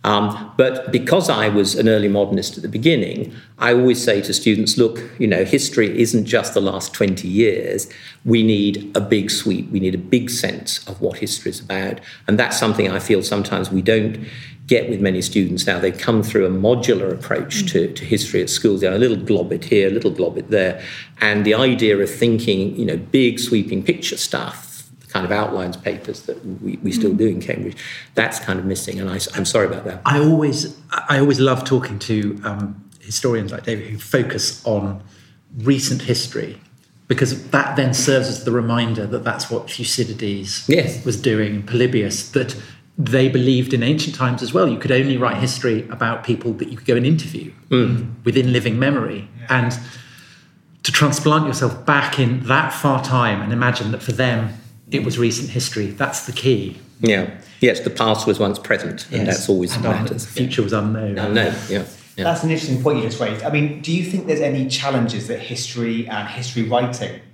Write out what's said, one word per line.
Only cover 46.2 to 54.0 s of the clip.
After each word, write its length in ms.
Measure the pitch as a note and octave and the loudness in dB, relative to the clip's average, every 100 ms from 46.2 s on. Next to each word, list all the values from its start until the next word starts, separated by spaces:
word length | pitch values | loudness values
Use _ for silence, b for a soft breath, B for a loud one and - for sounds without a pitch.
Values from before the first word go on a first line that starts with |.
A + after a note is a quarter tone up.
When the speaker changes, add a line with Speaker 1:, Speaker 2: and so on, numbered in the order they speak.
Speaker 2:
people 300 | - A2+ A#2+ | -4 -4 -2
that 160 | G2+ - | -4 -6
you 60 | A#2+ | -6
could 100 | - | 0
go 80 | |
and 100 | A#2+ | 2
interview 460 | B2 D#3+ - - - - - | 4 2 0 -10 -12 -18 0
Speaker 1:
Mm. 380 | B2+ A#2 B2 - - | 2 2 0 -4 -4
Speaker 2:
within 300 | A#2+ C3 B2+ | 0 2 2
living 260 | B2+ A#2+ A2+ | 2 0 0
memory. 500 | C3+ C#3+ A2 G2+ G2+ - | 0 0 -2 -6 -12 -16
Speaker 3:
Yeah. 60 | - B2+ | 0 0
Speaker 2:
And 200 | A#2+ - B B B B B B B B _ - | 2 -4 B B B B B B B B _ -8
to 80 | - | -2
transplant 520 | - D3 - D#3 D#3 D3 | 2 4 4 4 4 2
yourself 360 | B2+ B2 - | 0 -2 0
back 360 | - C#3+ - - | 2 2 2 2
in 240 | A#2+ B2+ A#2 | 2 2 2
that 260 | C#3 C#3+ | 2 2
far 300 | - D3 B2+ | 0 0 0
time 380 | - B2+ A#2 G2+ | 2 2 2 0
and 100 | G2+ | -2
imagine 380 | A#2+ B2 A#2+ G#2+ | 0 0 0 -2
that 100 | A#2+ | -4